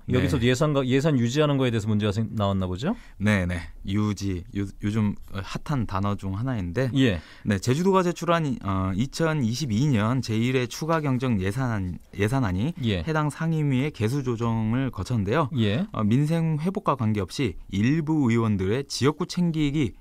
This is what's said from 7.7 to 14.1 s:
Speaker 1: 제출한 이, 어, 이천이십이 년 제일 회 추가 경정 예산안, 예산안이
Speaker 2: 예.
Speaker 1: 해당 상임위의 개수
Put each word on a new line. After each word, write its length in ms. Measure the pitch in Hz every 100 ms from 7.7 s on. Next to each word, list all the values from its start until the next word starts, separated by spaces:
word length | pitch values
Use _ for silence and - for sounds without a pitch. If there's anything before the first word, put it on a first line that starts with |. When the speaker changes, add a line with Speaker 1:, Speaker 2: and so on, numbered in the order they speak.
| 135 180 190
Speaker 1:
제출한 420 | 175 170 165 170
이, 140 | 156 127
어, 300 | - 95 95
이천이십이 920 | 92 139 - 160 156 113 120 147 104 151
년 340 | 123 107 131
제일 360 | 117 110 120 131
회 100 | 123
추가 340 | - 156 165
경정 400 | 147 127 131 110
예산안, 580 | 95 107 131 110 92 80 -
예산안이 600 | 85 104 135 117 90 131 170
Speaker 2:
예. 140 | 120 95
Speaker 1:
해당 320 | 85 156 151
상임위의 640 | - 165 160 147 127 147
개수 300 | - 107